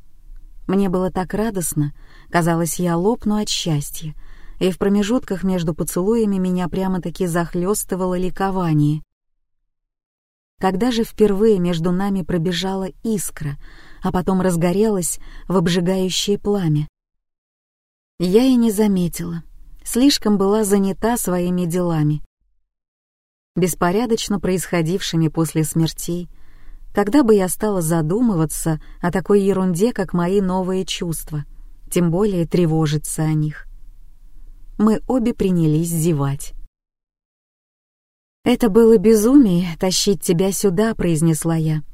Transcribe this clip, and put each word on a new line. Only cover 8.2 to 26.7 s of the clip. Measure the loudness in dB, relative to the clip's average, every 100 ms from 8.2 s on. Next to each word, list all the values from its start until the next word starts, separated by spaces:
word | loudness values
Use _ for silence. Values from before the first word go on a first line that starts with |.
| -2 -2 -2 0 0 2 2 0 -6 _ _ _ _ _ _ _ _ _ _ _ _ _ _ _
Когда | -2 0 0
же | 0
впервые | -2 2 2 4 4 4
между | 2 0 0
нами | 0 0 -2
пробежала | -2 -2 -2 -2 -4 -4 -6 -6
искра, | -4 -4 -4 -8 -8 -8 -12 -18 -20 -8
а | -2
потом | -2 0 2
разгорелась | 2 2 2 2 2 2 -2 -6 -10 -12 -2
в | 0
обжигающее | 2 2 0 0 -2 -2 -2 -2
пламя? | 0 0 0 0 -2 _ _ _ _ _ _ _ _ _ _ _ _ -6
Я | 2 4
и | 4
не | 4 4
заметила, | 2 2 2 0 -4 -8 -8 -12 -18 -20 -16
слишком | -6 2 2 2 2 2
была | 2 2
занята | 2 2 0 0 -2 -2
своими | -2 -2 0 -2 -2
делами, | -2 0 2 2 0 -6 _ _ _ _ _ _ _ _ _ _ _ _
беспорядочно | -2 -2 0 0 0 0 -2 -2 -2
происходившими | -2 -2 -2 -2 0 -2 -2 0 0
после | 0 -2 0
смертей. | 0 0 0 -2 -6 -6 -8 -14 -18 -16 -16